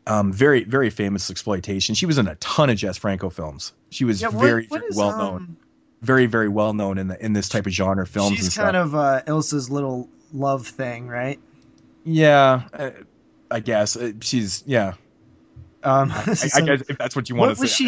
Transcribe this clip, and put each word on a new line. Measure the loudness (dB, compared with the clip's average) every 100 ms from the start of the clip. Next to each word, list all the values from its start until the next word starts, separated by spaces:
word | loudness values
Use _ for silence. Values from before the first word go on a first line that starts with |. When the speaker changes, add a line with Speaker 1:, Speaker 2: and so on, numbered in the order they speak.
| -2
Speaker 1:
um, | 0 0
very, | 2 4 4
very | 2 0 0
famous | -2 -4 -4 -6
exploitation. | -10 -6 -6 -4 -4 -2 -2
She | 0
was | 0
in | 0
a | -4
ton | -4 0 2
of | 2
Jess | -2 -6
Franco | -4 -4 -6
films. | -8 -12 -12 -16 _ _
She | -2 0
was | 0
Speaker 2:
Yeah, | -2
what, | 4
Speaker 1:
very, | 4 4 -2
Speaker 2:
what | -8
Speaker 1:
very | -4
Speaker 2:
is, | 0
Speaker 1:
well | 0 0
known. | -4 -6
Speaker 2:
um, | -12 -18 _ _ _ -8
Speaker 1:
Very, | 2 4 4
very | 2 0
well | 0 0
known | -2 -2 -4
in | -6
the, | -6
in | -2
this | -2 0
type | -2 -2
of |
genre | 0 0 0 -2
films | 0 0 0
Speaker 2:
She's | -2
Speaker 1:
and |
stuff. | -2 0
Speaker 2:
kind | 0
of, | 0 0
uh, | 2 0 0
Elsa's | -2 -2 -4 -4
little | -4 -4 -6 -10 _ _
love | -4 -2 -2 -4
thing, | -8 -8 -8 -10
right? | -6 -6 -8 _ _ _ _ _ _ -2
Speaker 1:
Yeah, | 4 8 8 8 4 -2
uh, | -10 -10 -10 -20 _ _ _ -6
I | -6
guess. | 0 0 0 -2
Uh, | -6 -6
she's, | -4 -2 -2 -6 -2
yeah. | 0 0 -6 _ _ _ _ _ -20 -20 _
Speaker 2:
Um, | 2 2 2
<laughs> | -2
Speaker 1:
I, | -2
I, | -2
Speaker 2:
so | 0 2
Speaker 1:
I | 4
guess | 2 -2
if | -6
that's | -6 -6
what | -4
you | 2
wanna | 2
Speaker 2:
what | 2
was | 0
Speaker 1:
say, |
I |
Speaker 2:
she, | 0